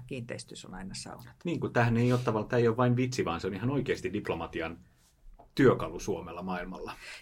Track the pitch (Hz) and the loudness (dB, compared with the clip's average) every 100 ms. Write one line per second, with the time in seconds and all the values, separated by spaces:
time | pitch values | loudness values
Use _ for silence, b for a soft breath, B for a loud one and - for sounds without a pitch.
0 | 123 135 117 - - - - - 95 - | -10 -10 -8 -10 -12 -16 -14 -14 -12 -12
1 | - - - - 175 143 - 123 117 113 | -12 -14 -16 -10 -4 -2 0 2 4 4
2 | 123 123 123 107 107 123 120 113 123 120 | 4 4 2 0 2 4 4 6 4 4
3 | 127 123 85 85 95 95 120 143 - 82 | 2 0 -2 -2 -4 -2 -2 0 0 -2
4 | 92 101 92 85 82 85 80 85 b b | -2 -4 -2 -4 -4 -6 -6 -8 b b
5 | b _ - - - - 127 98 80 85 | b _ -20 -20 -4 6 6 6 0 -6
6 | - 85 82 85 92 90 90 82 - - | -6 -6 -6 -8 -4 -4 -6 -10 -12 -12
7 | B B | B B